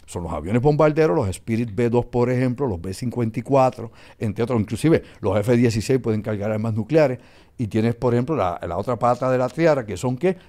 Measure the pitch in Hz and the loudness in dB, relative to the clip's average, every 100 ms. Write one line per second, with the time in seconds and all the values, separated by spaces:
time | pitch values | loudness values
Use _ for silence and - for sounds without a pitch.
0 | - - 82 78 82 120 147 147 156 156 | -12 -10 -6 -6 -2 2 2 4 4 4
1 | 156 170 98 - - 113 120 98 120 120 | 2 2 0 -4 -4 -2 -2 -2 0 0
2 | 120 123 120 127 127 123 139 87 95 95 | 0 0 0 0 0 0 -4 -4 -8 -8
3 | 123 120 113 117 113 139 131 - 113 - | -6 -4 -4 -4 0 4 4 0 -10 -16
4 | - - 113 107 120 120 98 110 151 147 | -20 -8 -6 -2 0 0 0 0 2 2
5 | - - 101 104 104 120 120 107 98 131 | 0 -6 -2 0 2 4 4 2 0 0
6 | 113 107 110 104 104 107 113 107 101 156 | 0 -4 -4 -4 -4 -2 -2 -4 0 4
7 | 143 127 - - _ - 110 110 113 117 | 2 0 -12 -20 _ -8 -2 0 0 0
8 | 127 120 131 143 92 - 87 87 107 120 | 0 0 0 0 -2 -2 -6 -6 -4 0
9 | 120 120 131 127 127 - 165 143 107 92 | 0 0 0 0 -2 0 2 2 -2 -6
10 | 127 127 180 180 | -4 -2 -2 -4